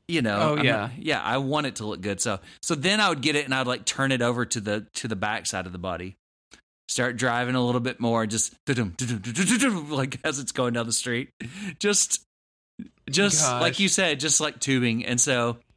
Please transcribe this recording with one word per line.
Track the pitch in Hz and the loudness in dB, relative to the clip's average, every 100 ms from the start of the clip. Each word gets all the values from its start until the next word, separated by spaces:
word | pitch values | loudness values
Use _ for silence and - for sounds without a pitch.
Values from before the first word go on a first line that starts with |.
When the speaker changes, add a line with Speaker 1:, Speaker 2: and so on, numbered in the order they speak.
| - | -2
Speaker 1:
you | 165 | 0
know, | 113 104 | 2 2
Speaker 2:
Oh, | 151 151 | 2 4
Speaker 1:
I'm | |
Speaker 2:
yeah. | 120 110 | 4 2
Speaker 1:
not, | 104 123 | -2 -6
yeah, | 156 123 | -2 -2
I | 101 131 | 0 0
want | 135 151 139 | 0 0 -2
it | 101 | -4
to | 107 | -6
look | 87 | -4
good. | 101 95 | -4 -2
So, | 120 98 - - | -2 -2 -8 -10
so | - 156 | -4 0
then | 175 214 | 2 2
I | 196 | 2
would | 151 | 2
get | 143 147 | 2 0
it | |
and | 135 | 0
I'd, | 131 123 | 0 0
like, | 123 | -2
turn | - - 135 | -4 0 0
it | 127 | 2
over | 120 120 117 | 2 2 -2
to | 117 | -2
the, | 104 107 - | -2 -2 -4
to | - 117 | -8 -6
the | 98 | -2
back | 107 107 - | -2 -4 -4
side | 95 92 | -6 -6
of | |
the | 90 | -8
body. | 90 85 92 - _ _ _ - _ _ - | -6 -6 -8 -14 _ _ _ -20 _ _ -6
Start | - 123 120 | -2 -2 0
driving | 127 120 123 127 | 0 0 0 2
a | 123 | 2
little | 123 | 2
bit | 123 - | -2 -2
more, | 117 117 110 | 0 2 0
just | 110 - - | 0 -2 -4
doo-dum, | - 123 101 87 | -2 0 0 -2
doo-dum, | 123 113 | -4 -4
doo-dum, | 104 120 190 | -4 0 2
doo-dum, | 240 269 185 147 | 4 2 0 -2
like, | 139 135 - | -2 -2 -4
as | 156 139 | -4 -4
it's | 123 | -6
going | - 123 117 | -2 0 0
down | 117 | -2
the | |
street. | 110 127 120 143 _ 120 180 202 139 | -2 -2 -4 -6 _ -14 -10 -10 -2
Just, | 202 202 - - - _ _ _ _ - - _ - | 0 2 2 -2 -6 _ _ _ _ -20 -20 _ -2
just | 143 202 - | 2 4 4
Speaker 2:
Gosh. | 143 123 | 2 2
Speaker 1:
like | 165 - | 0 2
you | 190 | 2
said, | - 175 139 | 2 2 0
just, | 151 - | 2 2
like, | 151 - | 0 -2
tubing. | - 131 123 113 - | 0 2 4 0 0
And | 123 | 2
so | 151 127 120 117 _ | 2 2 0 -2 _